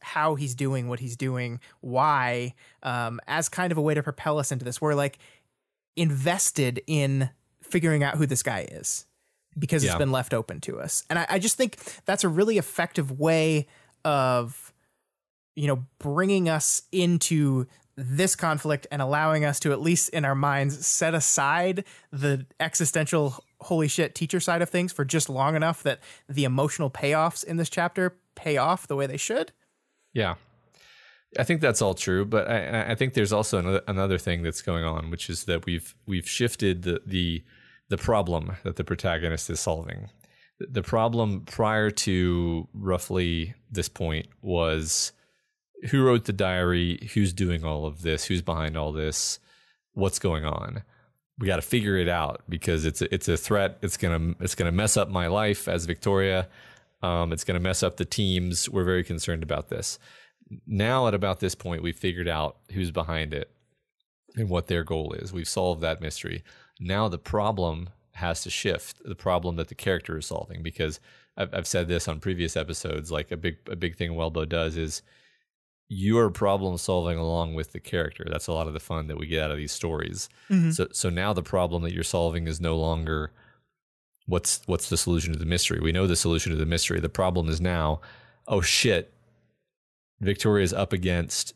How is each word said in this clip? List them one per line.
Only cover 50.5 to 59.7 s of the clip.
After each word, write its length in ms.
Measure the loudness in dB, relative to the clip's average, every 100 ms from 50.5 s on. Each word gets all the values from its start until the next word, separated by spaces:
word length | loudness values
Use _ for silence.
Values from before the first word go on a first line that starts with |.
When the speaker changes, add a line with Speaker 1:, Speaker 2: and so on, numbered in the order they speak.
| -4 -6 -10 -12 _ _ _ _ -4
Speaker 2:
We 80 | 0
gotta 160 | 0
figure 340 | 2 0 2 2
it 100 | 2
out 320 | 2 -2 -4 -8
because 360 | -4 0 0 0
it's 160 | -2
a, 120 | -2
it's 140 | -2 0
a 80 | -2
threat. 420 | 2 2 2 -2
It's 160 | -6 -2
gonna, 360 | 0 0 -2 -2
it's 140 | -4
gonna 180 | -2 0
mess 240 | 2 2 2
up 120 | 2
my 160 | 0 0
life 420 | 2 2 0 -2
as 160 | -2
Victoria. 640 | -2 -2 2 2 4 2 -2 -8 -20 -20 _ _
Um, 300 | -2 0 0
it's 100 | -2
gonna 160 | -2 0
mess 220 | 0 0
up 160 | 0 0
the 80 | -4
teams. 640 | 0 0 0 0 -2 -2
We're 140 | 0
very 200 | 2 0
concerned 380 | 0 -4 -4 -4
about 240 | -4 -4
this. 300 | -4